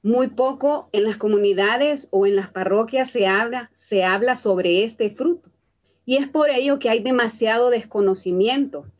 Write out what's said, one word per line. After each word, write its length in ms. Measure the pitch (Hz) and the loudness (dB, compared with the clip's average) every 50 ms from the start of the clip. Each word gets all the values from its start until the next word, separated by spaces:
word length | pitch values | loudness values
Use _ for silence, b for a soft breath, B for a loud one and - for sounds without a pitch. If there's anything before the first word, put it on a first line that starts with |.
| - | 2
Muy 240 | 208 233 247 262 | 2 2 2 0
poco 600 | 247 - - 254 262 277 269 269 285 294 294 - _ | -2 0 0 -2 -2 0 -2 -2 -2 -2 -2 -6 _
en 140 | - 208 208 | -2 0 0
las 120 | 220 208 | 0 -2
comunidades 880 | 214 214 208 214 202 202 202 196 185 196 208 226 247 285 294 294 277 - - | -2 -2 0 2 2 2 2 2 2 0 0 2 2 0 0 0 -2 -6 -4
o 160 | - 196 196 | 0 2 2
en 80 | 202 202 | 2 2
las 160 | 196 196 - | 0 -2 -4
parroquias 580 | _ 185 185 190 190 208 226 226 254 262 254 254 | _ -6 -2 0 0 0 0 0 -2 -2 -4 -2
se 160 | - 240 202 | -2 0 0
habla, 460 | 190 190 202 233 233 240 254 233 - _ | 2 2 0 0 -2 -6 -8 -10 -12 _
se 300 | _ - - 214 190 185 | _ -10 -2 -2 0 0
habla 320 | 185 190 202 226 254 254 | 0 0 0 0 -2 -2
sobre 480 | - - 214 190 185 180 175 175 185 214 | -2 0 -2 0 0 2 2 2 2 0
este 260 | 226 226 _ 226 208 | -2 -4 _ -4 -4
fruto. 400 | 208 - 247 330 349 349 _ _ _ _ _ _ _ _ _ _ _ _ _ | -4 -2 -2 -2 -2 -2 _ _ _ _ _ _ _ _ _ _ _ _ _
Y 100 | 247 254 | -2 0
es 100 | 277 277 | 0 -2
por 240 | 277 - 311 302 294 | -2 0 0 2 2
ello 260 | 277 247 269 285 277 | 2 0 0 0 0
que 120 | 277 - 247 | 0 0 0
hay 120 | 220 220 | 0 0
demasiado 720 | 202 254 262 247 233 220 - - 233 214 220 233 247 247 | 0 0 0 0 0 -2 -2 -2 -2 0 2 2 2 2
desconocimiento 1120 | 247 233 226 - - 208 202 190 190 190 - 185 180 180 196 226 254 277 277 269 - - - - - | 2 0 -2 -6 -2 0 0 0 0 -2 -2 -4 0 0 0 0 0 -2 -2 -4 -6 -14 -16 -16 -20